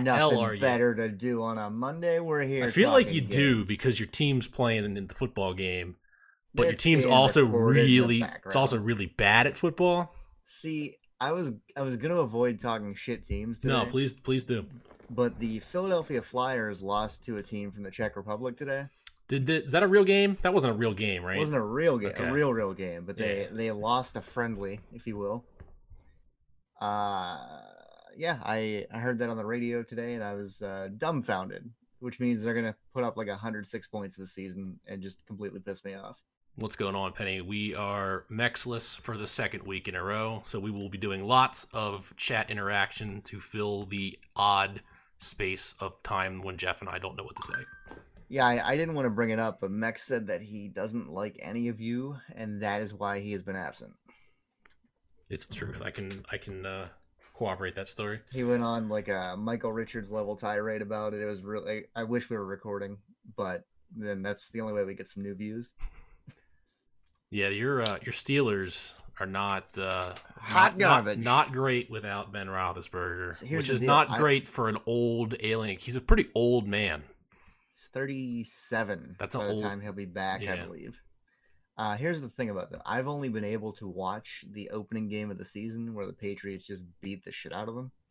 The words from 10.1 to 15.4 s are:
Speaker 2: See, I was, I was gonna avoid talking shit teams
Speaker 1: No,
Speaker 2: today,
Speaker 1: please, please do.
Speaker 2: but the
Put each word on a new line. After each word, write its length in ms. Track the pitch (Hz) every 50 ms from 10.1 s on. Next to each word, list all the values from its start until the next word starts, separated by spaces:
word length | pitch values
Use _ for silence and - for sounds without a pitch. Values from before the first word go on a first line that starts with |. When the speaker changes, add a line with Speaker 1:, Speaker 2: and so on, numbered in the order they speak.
| - - - - - - _
Speaker 2:
See, 500 | - - - - 160 156 151 147 - - - _ _ _ -
I 120 | 127 143
was, 200 | 165 180 170 131 110 104 _ _ -
I 60 | 139
was 160 | 139 131 123 110
gonna 160 | 131 160 180 175
avoid 380 | 147 113 113 117 123 123 117 101
talking 360 | 127 120 113 110 104 101 101
shit 320 | - - 127 117 107 -
teams 360 | - - 101 107 117 113 -
Speaker 1:
No, 180 | - 131 135 123
Speaker 2:
today, 100 | 104 123
Speaker 1:
please, 240 | 127 131 139 123 -
please 300 | - - 131 131 131 -
do. 200 | - 123 104 - - 127 117 - - - - - -
Speaker 2:
but 300 | 117 123 123 117 -
the 220 | 104